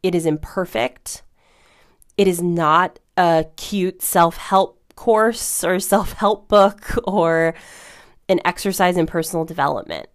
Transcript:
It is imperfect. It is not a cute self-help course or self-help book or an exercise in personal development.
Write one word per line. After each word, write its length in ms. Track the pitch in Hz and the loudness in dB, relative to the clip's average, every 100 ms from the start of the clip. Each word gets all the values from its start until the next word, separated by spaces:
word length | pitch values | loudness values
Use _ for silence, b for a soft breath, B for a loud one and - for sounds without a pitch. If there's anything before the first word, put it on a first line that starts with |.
It 100 | 185 | 0
is 120 | 175 160 | 0 0
imperfect. 960 | 156 - - - 110 120 - - - - b b b b b b b _ - | -2 -6 -8 -6 -4 -4 -6 -16 -16 -20 b b b b b b b _ 0
It 100 | 190 | 0
is 140 | 170 | 2
not 580 | 175 170 156 160 185 - _ - | -2 0 4 4 2 -4 _ 0
a 300 | 175 160 160 - | 2 2 0 -10
cute 460 | - 202 185 185 | -6 -2 -4 -4
self-help 960 | - 185 170 - - 190 190 _ _ - | -2 2 2 0 0 0 0 _ _ -6
course 680 | - 220 220 226 - - | 0 2 2 0 -6 -4
or 160 | 170 185 | -2 -2
self-help 720 | - 202 196 - 208 208 _ | 0 0 0 -2 -2 -2 _
book 480 | 208 196 196 - - - | 4 4 2 -6 -6 -2
or 480 | 196 165 165 165 160 B B B B B B - | 0 2 2 0 -4 B B B B B B -2
an 140 | 185 | 0
exercise 540 | - 175 196 185 180 175 | 0 -2 -6 0 2 2
in 80 | 160 | 0
personal 400 | 175 160 170 165 | -2 -4 -6 -6
development. 600 | 165 143 139 - 80 - | -2 -2 -2 -8 -10 -12